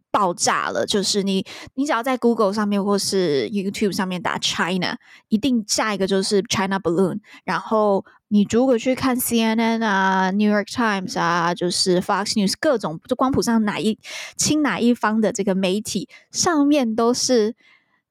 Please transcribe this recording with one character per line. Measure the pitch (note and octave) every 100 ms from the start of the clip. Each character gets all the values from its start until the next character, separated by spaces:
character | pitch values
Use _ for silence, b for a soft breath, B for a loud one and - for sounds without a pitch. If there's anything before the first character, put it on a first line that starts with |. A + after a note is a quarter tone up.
| _
爆 | C4+ G3+
炸 | - C4 F3+ D2+
了， | F#2+
就 | - G#3
是 | F#3 G#3
你， | G3 F#3+ - B B
你 | - C#4+
只 |
要 | A#3
在 | B3+ B3+
Google | A#3+ A3+ G3+
上 | G#3+ G#3
面 | G3+
或 | G3+ G3+
是 | - G3 F3+ C#3 G#2+
YouTube | G3+ F2+ - G#3
上 | - F#3
面 | F3+
打 | - F3+
China， | - - F3 F#3 B2 B3 B B B
一 | G#3+
定 | C#4 A#3+ G#3
下 | - A3
一 | G3+
个 |
就 | F#3+ F#3+
是 | F#3+ G#3
China | F3+ - F#3+ G3
Balloon。 | E3+ E3+ F#3 - B B
然 | - E3
后 | - A3 G#3 G3 - b -
你 | G#3 G3
如 | A3 C4
果 | A#3
去 | B3+ B3+
看 | C4+
C | B3 - A#3
N | A3+ A3+
N | A3+ A3+
啊、 | A3+ G3 F#3+ F#3+ F#3+
New | G3 G#3
York | G#3 F#3+
Times | - A3+ G3 F#3 F3+
啊、 | E3+ E3+ E3+
就 | F3 F3
是 | - F#3+ F3+
Fox | F3+ F#3+ G#3
News， | A3 G3 -
各 | D#4+ A#3+
种 | F3 D#3+ -
就 |
光 | B3 C4
谱 | C#4
上 | A3+ A#3
哪 | G#3 D#3
一， | G#3+ G#3+ B B B B
亲 | - D4+
哪 | C#4+ F3
一 | A#3
方 | A#3+ A3 A3
的 | G#3+
这 | -
个 | G3
媒 | F#3+ F#3+ G3+
体， | - G3 - B B
上 | - F#4 D#4 C#4+
面 | D4 A#3 A3
都 | A#3
是， | B3 - B3 G#3+ - b b b b b